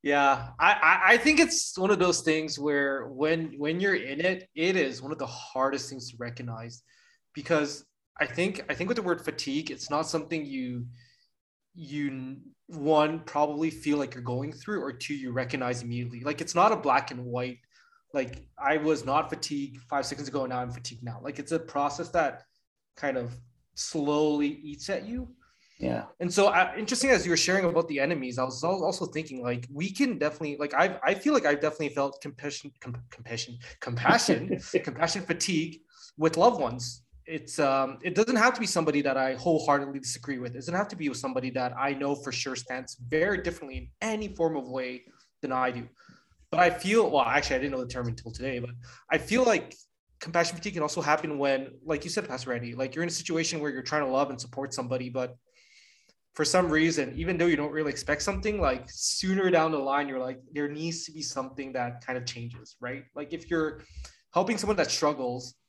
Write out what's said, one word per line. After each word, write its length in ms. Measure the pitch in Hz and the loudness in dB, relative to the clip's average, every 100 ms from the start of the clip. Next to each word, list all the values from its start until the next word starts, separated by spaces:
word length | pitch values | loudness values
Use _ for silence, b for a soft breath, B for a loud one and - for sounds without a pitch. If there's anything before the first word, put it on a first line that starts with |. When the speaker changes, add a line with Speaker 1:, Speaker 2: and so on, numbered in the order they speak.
Speaker 1:
Yeah, 440 | 143 143 139 131 - - | 4 6 6 4 -2 4
I, 120 | 170 | 4
I, 400 | 202 160 180 190 | 6 6 6 8
I 40 | 233 | 8
think 220 | 277 311 | 6 6
it's 380 | 330 - - - | 4 2 -2 0
one 140 | 190 | 2
of 80 | 196 | 4
those 220 | 180 170 | 4 4
things 360 | 165 156 156 147 | 2 2 0 -2
where 480 | 147 143 139 135 131 | 0 2 2 0 -6
when, 460 | 131 156 165 160 143 | -2 2 2 -2 -4
when 200 | 147 170 | -2 0
you're 160 | 196 185 | 2 0
in 240 | 123 139 | -2 0
it, 300 | 180 185 - - | 0 0 -6 -2
it 200 | 175 185 | 2 2
is 260 | 139 123 | 0 -2
one 100 | 135 | -8
of 80 | 151 | -6
the 80 | 127 | -6
hardest 640 | - - 131 135 135 - | -8 -8 0 0 0 -6
things 200 | 135 120 | -12 -14
to 80 | 117 | -10
recognize, 640 | 120 120 120 113 117 120 _ b b b _ - | -10 -8 -10 -10 -12 -16 _ b b b _ -14
because 500 | 143 160 147 - - _ _ - | 0 2 2 -6 -16 _ _ -4
I 60 | 151 | -4
think, 400 | 143 185 185 - | 0 -2 -2 -6
I 60 | |
think 140 | - 185 | -4 0
with 100 | 233 | 0
the 60 | |
word 180 | 180 170 | 0 0
fatigue, 460 | - - - 139 160 | -2 -6 -4 -4 -4
it's 220 | 131 - | -10 -2
not 160 | 147 160 | -2 0
something 360 | 160 151 165 | -4 -2 -6
you, 440 | 143 135 127 123 123 b b b b _ _ _ _ 175 | -4 -6 -6 -6 -8 b b b b _ _ _ _ -18
you, 600 | 147 147 143 131 131 139 - _ - | -8 -4 -4 -4 -10 -12 -18 _ -16
one, 540 | 165 143 156 151 160 | -4 4 6 6 0
probably 500 | 156 147 147 147 160 | -4 0 2 2 -2
feel 300 | 156 151 147 | -2 0 0
like 160 | 131 127 | -2 -6
you're 80 | |
going 300 | 120 123 143 | -4 -4 -4
through, 280 | 151 - 202 | -8 -6 -4
or 100 | 135 | -4
two, 220 | 123 - | -8 -6
you 180 | 147 127 | -6 -4
recognize 520 | 123 123 135 123 123 | -2 -2 -2 -2 -2
immediately. 380 | 120 120 123 120 | -4 -4 -4 -6
Like, 200 | 135 147 | -6 -4
it's 140 | 165 170 | 0 6
not 160 | 202 | 6
a 60 | 214 | 6
black 340 | 143 127 - | 6 4 4
and 120 | 123 | -8
white, 360 | 123 123 127 123 _ b b b _ | -4 -4 -4 -6 _ b b b _
like, 320 | 143 127 - - - | -4 -2 -6 -16 -4
I 200 | 135 156 | 0 2
was 280 | 151 143 127 | 4 2 4
not 240 | 139 - | 2 2
fatigued 520 | 156 - 143 139 - | -6 -6 -6 -6 -12
five 240 | - 143 131 | -4 -4 -2
seconds 200 | 143 143 | -6 -4
ago, 200 | 143 131 | -4 -2
now 140 | 123 | -4
I'm 100 | 123 | -4
fatigued 320 | 120 - 117 | -8 -12 -10
now. 160 | 120 120 | -10 -10
Like, 160 | 143 147 | -10 -10
it's 140 | 135 | -4
a 80 | 165 | -4
process 500 | 165 143 143 139 165 | -2 -2 0 -2 -2
that 320 | 175 147 - _ _ _ _ _ - | 2 0 -2 _ _ _ _ _ -6
kind 200 | 143 131 | -2 -2
of 200 | 120 - - _ _ - | -4 -10 -18 _ _ -10
slowly 720 | - 160 143 147 151 147 147 151 | -6 -2 0 4 4 4 0 -2
eats 260 | 151 147 - | -12 -12 -6
at 160 | 196 202 | -6 -6
you. 300 | 247 247 - b b b b | -8 -10 -16 b b b b
Speaker 2:
Yeah. 260 | - - - - | -2 -2 -6 -6
Speaker 1:
And 120 | 175 | -2
so, 160 | 175 202 | 4 6
uh, 220 | 180 180 - | 6 2 0
interesting, 320 | 214 247 269 | -4 0 4
as 160 | 226 180 | 4 4
you 60 | |
were 60 | 165 | 2
sharing 280 | - 190 180 | 4 4 4
about 220 | 165 165 | 2 0
the 120 | 139 | 0
enemies, 380 | 139 165 127 123 | 0 0 -2 -2
I 60 | |
was 200 | 131 131 | -2 0
al-, 200 | 165 190 | -2 0
also 240 | 170 190 170 | 0 -2 -4
thinking, 340 | 156 156 131 | -4 -6 -6
like, 260 | 123 120 123 | -4 -4 -6
we 180 | 139 190 | -6 -6
can 300 | 196 277 190 | 0 0 2
definitely, 380 | 147 151 151 143 | -2 -2 -6 -4
like, 180 | 147 139 | 0 4
I've, 240 | 185 190 | 2 2
I 120 | 151 196 | 0 2
feel 180 | 294 | 2
like 140 | 302 151 | 4 4
I've 120 | 147 | 2
definitely 300 | 151 151 147 | 0 0 -4
felt 320 | - 139 139 | 0 -2 -2
compassion, 500 | 147 123 147 143 143 _ | -14 -10 -10 -8 -12 _
com-, 220 | 127 123 120 | -12 -10 -12
compassion, 480 | - 120 117 123 120 B B | -18 -10 -8 -8 -12 B B
compassion, 800 | - 120 127 226 - 160 175 - - | -6 0 4 6 6 2 2 -4 0
Speaker 2:
<laughs> 120 | - | -2
Speaker 1:
compassion 400 | - 135 165 196 | -2 0 0 0
fatigue 560 | 170 160 - 165 165 - _ B B - | -2 -2 2 0 0 -6 _ B B 2
with 200 | 160 160 | 2 8
loved 240 | 208 202 | 6 6
ones. 400 | 127 123 123 - _ - - | -2 -2 -8 -10 _ -20 -10
It's, 320 | 160 156 - | -10 -8 0
um, 400 | 143 135 135 135 | 4 4 0 -2
it 100 | 180 | -2
doesn't 220 | 180 226 247 | 2 4 6
have 180 | 233 | 6
to 60 | 247 | 4
be 80 | 220 | 0
somebody 340 | 175 156 147 | 2 4 2
that 160 | 143 135 | 2 2
I 160 | 131 | 0
wholeheartedly 680 | 127 170 160 151 143 139 139 | 0 2 2 4 2 2 -6
disagree 380 | 127 - - 131 | -8 -8 -6 -6
with. 140 | 123 | -6
It 80 | 120 | -8
doesn't 160 | 156 175 | -4 -2
have 120 | 202 | -2
to 60 | 180 | -2
be 140 | 151 | -4
with 80 | 120 | -4
somebody 320 | 135 127 127 | -2 -2 -2
that 220 | 127 123 123 | -2 -4 -2
I 180 | 139 | -2
know 200 | 139 139 | 0 -2
for 180 | 143 139 | -2 -4
sure 240 | 120 139 127 | -6 -6 -6
stands 420 | - 127 127 - 120 | -8 -8 -10 -14 -2
very 340 | 151 185 196 | 2 2 0
differently 360 | 170 170 143 131 | -2 -6 -10 -10
in 120 | - _ | -12 _
any 260 | 220 214 208 | -4 -2 -4
form 280 | 190 165 156 | 0 0 0
of 100 | 127 | -4
way 360 | 131 127 127 - b b _ | -6 -6 -8 -14 b b _
than 100 | 139 | -4
I 200 | 131 127 | 0 0
do. 160 | 123 120 _ b b b b _ | -2 -10 _ b b b b _
But 80 | 160 | 4
I 100 | 175 | 4
feel, 400 | - 185 226 185 | 4 2 4 6
well, 140 | 143 | 4
actually, 320 | 117 139 143 131 | 4 2 2 0
I 40 | |
didn't 120 | 139 | 0
know 100 | 131 | -4
the 80 | 123 | -6
term 160 | 123 120 | -4 -4
until 240 | 117 117 | -6 -10
today, 280 | 117 131 123 | -8 -6 -6
but 100 | 120 - B B _ | -8 -12 B B _
I 80 | 156 | -2
feel 280 | - 226 247 | 2 4 4
like 280 | 202 - - _ _ _ _ | 4 0 -18 _ _ _ _
compassion 380 | - 170 170 170 | -2 0 0 -2
fatigue 160 | 202 175 | -6 -2
can 80 | |
also 180 | 151 175 | -2 -2
happen 380 | 143 151 156 147 | 2 2 2 0
when, 300 | 139 135 135 - | 2 2 -2 -12
like 200 | 151 147 | -4 -4
you 80 | 175 | -2
said, 160 | - 190 | -6 -4
Pastor 240 | 127 131 | -8 -4
Randy, 240 | 120 120 120 | -4 -4 -4
like, 180 | 135 | -4
you're 100 | 156 | -2
in 60 | 170 | -4
a 20 | |
situation 500 | 165 - 165 160 165 | -4 -2 -2 0 -2
where 100 | 147 | -4
you're 100 | 127 | -4
trying 220 | 127 151 139 | -2 0 2
to 60 | |
love 180 | 131 139 | 2 0
and 100 | 123 | -2
support 360 | - - 139 - | -10 -8 -6 -6
somebody, 340 | 123 127 123 | -4 -4 -4
but 260 | 127 123 - _ b b b b b b _ _ | -4 -6 -8 _ b b b b b b _ _
for 120 | - 151 | -2 2
some 240 | 185 180 | 4 4
reason, 440 | 156 160 160 131 - | 4 4 2 -2 -4
even 200 | 165 170 | -4 2
though 80 | 170 | 2
you 120 | 147 | 2
don't 140 | 147 | 0
really 180 | 151 147 | -2 -4
expect 300 | 135 - 151 | -4 -2 -2
something, 380 | - 185 214 208 | 0 -2 -2 0
like, 260 | 151 123 - | 0 0 -6
sooner 640 | - - - 185 190 185 | -6 -4 -2 0 2 4
down 200 | 170 160 | 6 4
the 60 | 151 | 2
line, 300 | 135 139 143 | 0 0 0
you're 120 | 131 | -4
like, 200 | 127 123 123 | -6 -8 -10
there 160 | 147 143 | -4 -4
needs 340 | 147 165 165 - | -4 -6 -6 -10
to 60 | |
be 100 | 156 | -10
something 520 | 139 135 131 131 131 | -8 -6 -8 -8 -6
that 320 | 131 120 120 - | -4 -4 -6 -6
kind 120 | 127 | -6
of 80 | 123 | -6
changes, 520 | 120 117 120 110 - | -8 -10 -12 -18 -12
right? 240 | 123 135 - 143 | -10 -10 -12 -12
Like, 180 | 147 | -10
if 160 | 170 - | -10 -2
you're 320 | 170 156 - B B B B _ | 0 0 -4 B B B B _
helping 240 | 175 190 226 | 0 2 0
someone 200 | 202 202 | 0 2
that 120 | 151 | 2
struggles 640 | - 151 139 127 123 - _ | 2 0 0 -4 -4 -10 _